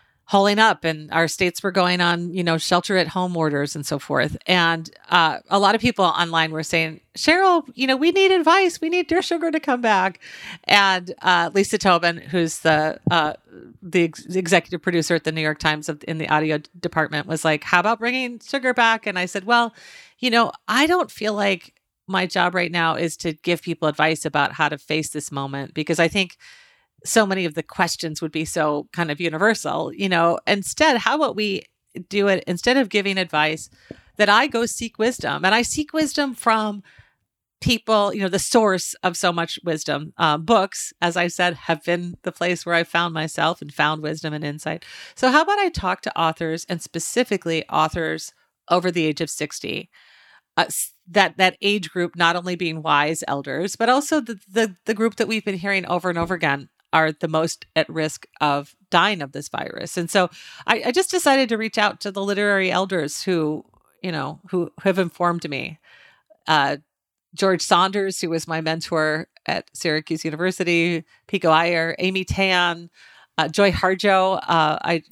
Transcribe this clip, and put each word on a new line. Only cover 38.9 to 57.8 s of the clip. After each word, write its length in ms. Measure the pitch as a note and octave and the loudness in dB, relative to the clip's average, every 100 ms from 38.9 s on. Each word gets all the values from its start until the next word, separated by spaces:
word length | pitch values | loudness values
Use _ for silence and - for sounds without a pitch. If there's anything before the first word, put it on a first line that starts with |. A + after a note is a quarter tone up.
| - | -4
of 140 | F3+ E3+ | -4 -2
so 160 | F#3 | 0
much 260 | E3+ E3 - | 0 -4 -6
wisdom, 480 | F3 D#3 - C#3+ D#3 - | -4 -4 -2 -6 -6 -2
uh, 220 | E3 D3+ | 0 2
books, 540 | D#3+ A#3 - - - - | 4 4 2 -4 -12 -4
as 160 | F3 F3 | -2 0
I 100 | F3 | -2
said, 280 | - F3+ | 0 -2
have 280 | D#3+ - D#3+ | -2 -2 -2
been 340 | - F3 F3 F3 | 0 -2 -4 -8
the 80 | - | -10
place 320 | - F3 F3 | -4 -2 -2
where 100 | - E3+ | 0 0
I 80 | |
found 300 | E3+ E3+ F3 | 0 0 0
myself 460 | D#3+ D#3+ - D#3 F3+ | -2 -4 0 -2 -2
and 120 | D3 | -6
found 260 | - D3 D#3 | 0 0 0
wisdom 300 | D3+ D#3 D#3+ | -4 -6 -6
and 120 | D3+ | -6
insight. 400 | D3 D3+ - D#3+ - - - - | -6 -6 -8 -8 -10 -20 -20 -2
So 120 | B3+ | 4
how 120 | C#4 | 4
about 160 | D#4+ G#4 | 4 2
I 120 | F#4+ | 0
talk 320 | - F#3 F#3 | -2 -4 -4
to 140 | - - | -4 -2
authors, 440 | E3 D#3+ E3 E3 - | -2 -2 -4 -6 -6
and 120 | E3+ | -8
specifically 880 | - E3+ - - B3 G3 E3+ D#3+ - | -8 -8 -4 -2 0 -2 -2 -4 0
authors 640 | D#3 D#3 F3+ D#3+ D#3+ - - _ _ - | 0 0 0 -4 -4 -10 -18 _ _ 0
over 240 | F3 F3+ | 0 2
the 140 | F3 D#3 | 0 0
age 140 | D3 | 0
of 100 | D#3+ | -6
sixty, 600 | - D3+ - - - F#3 _ _ _ _ _ _ - | -6 -8 -8 -8 -8 -10 _ _ _ _ _ _ -2
uh, 100 | F3 | -2
s-, 240 | - - - - | -4 -10 -12 -2
that, 280 | F3 F#3+ - | 2 2 4
that 200 | F#3 F#3 | 0 2
age 300 | G3+ G#3 E3 | -2 -2 -4
group 240 | F#3 F3 | -4 -4
not 220 | E3+ E3+ F3 | 0 2 2
only 180 | F3+ | -2
being 260 | F3 E3+ D#3+ | -4 -4 -4
wise 440 | D#3 D3 D3 D#3+ - | 0 2 2 -2 -4
elders, 480 | C#3 C#3 C3+ F3+ | -6 -4 -4 -4
but 140 | - A#3 | -2 2
also 320 | C4 C#4+ D#4 | 2 2 -2
the, 180 | A#3 G#3+ _ | -2 -10 _
the, 280 | G3 A3+ F3+ | -2 -2 -2
the 100 | - | -6
group 220 | G#3+ A3+ - | -2 -2 0
that 100 | G3+ | -2
we've 180 | A3 | -2
been 140 | G#3 F#3+ | -2 -4
hearing 260 | G3 F#3+ F3+ | -2 -2 0
over 220 | F3 F#3 | -2 0
and 100 | E3+ | -2
over 160 | E3+ | -2
again 340 | F3+ D#3+ C#3 C#3+ _ _ | 0 0 0 -4 _ _
are 160 | D#3+ D#3 | 2 2
the 180 | D3+ E3 | 0 -2
most 360 | D#3+ D#3+ - - | 0 -2 -4 -4
at 140 | - | -2